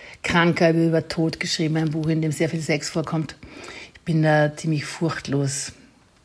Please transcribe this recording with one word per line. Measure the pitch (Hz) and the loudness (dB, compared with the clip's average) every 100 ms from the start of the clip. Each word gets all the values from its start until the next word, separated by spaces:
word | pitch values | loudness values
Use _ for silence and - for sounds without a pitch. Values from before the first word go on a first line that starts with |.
| - - | -20 -10
Krankheit, | - 175 175 - 165 165 | 0 4 4 6 4 4
über | 165 160 156 | 4 2 0
Tod | - 160 - | -2 -2 -2
geschrieben, | 170 - 156 160 | -6 -2 0 0
ein | 160 | 0
Buch, | 160 156 | 0 0
in | 160 | 0
dem | 156 | 0
sehr | 143 160 | 0 -2
viel | 165 | -2
Sex | 151 156 - | -2 -2 -2
vorkommt. | 170 - 160 151 - - - - - - | -4 -2 -4 -4 -10 -18 -18 -18 -18 -20
Ich | - | -12
bin | - 160 | -2 2
da | 156 151 151 151 | 4 4 2 0
ziemlich | 160 151 - | -2 -2 -4
furchtlos. | - 165 - - 143 139 - - - - _ _ _ | -4 -4 -2 -2 -2 -2 -4 -8 -14 -20 _ _ _